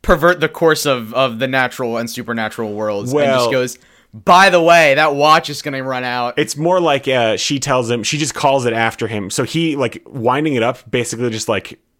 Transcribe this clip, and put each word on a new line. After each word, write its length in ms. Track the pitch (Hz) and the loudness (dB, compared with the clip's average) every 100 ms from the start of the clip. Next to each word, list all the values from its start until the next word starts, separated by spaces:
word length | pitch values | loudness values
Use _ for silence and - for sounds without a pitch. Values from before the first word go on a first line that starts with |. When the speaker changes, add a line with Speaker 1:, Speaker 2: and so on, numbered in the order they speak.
Speaker 1:
pervert 380 | - 175 165 175 | 2 4 4 2
the 100 | 160 | -2
course 360 | - 165 151 147 | 0 2 2 0
of, 280 | 131 110 | -2 -2
of 240 | 120 131 113 | -2 0 0
the 80 | 131 | -2
natural 500 | 131 127 - 123 117 | 0 0 -2 -6 -4
and 120 | 117 | -6
supernatural 640 | 127 120 117 110 - 113 | -10 -8 -4 -6 -6 -8
worlds, 380 | 104 107 101 123 | -4 -4 -4 -2
and 60 | 143 | 0
Speaker 2:
Well 160 | 143 131 | 2 2
Speaker 1:
just 120 | 120 | 2
goes, 260 | 127 127 - _ _ _ | 0 -2 -8 _ _ _
"By 360 | 110 - 180 196 | -8 4 6 8
the 120 | 180 | 6
way, 340 | 165 170 156 139 | 6 6 6 4
that 180 | 156 | 2
watch 360 | 143 147 156 165 | 2 4 4 2
is 120 | 143 | -10
gonna 220 | 151 135 | -8 -8
run 200 | 131 127 | -8 -6
out." 360 | 127 123 120 120 | -6 -4 -4 -2
Speaker 2:
It's 180 | 156 143 | -4 -2
more 220 | 160 180 | 0 2
like, 280 | 165 139 131 | 2 0 0
uh, 300 | 131 117 104 | 0 2 0
she 220 | - 139 | -2 -4
tells 300 | 143 127 117 | 0 0 0
him, 120 | 120 | -4
she 140 | 104 151 | -4 -4
just 160 | 151 | -4
calls 320 | - 143 135 120 | -2 0 0 0
it 80 | |
after 340 | 113 113 - 107 | -2 -2 -2 -6
him. 220 | 107 95 | -6 -6
So 140 | - | -4
he, 320 | 123 160 165 143 | -4 -2 -2 -2
like, 260 | 120 - - | -4 -6 -16
winding 480 | 135 113 127 156 131 | -4 -2 0 0 0
it 80 | |
up 260 | 113 127 - | 0 -2 -4
basically 400 | 123 117 113 123 | -4 -4 -4 -4
just, 200 | 110 - | -4 -4
like, 280 | 104 - - _ _ | -4 -4 -20 _ _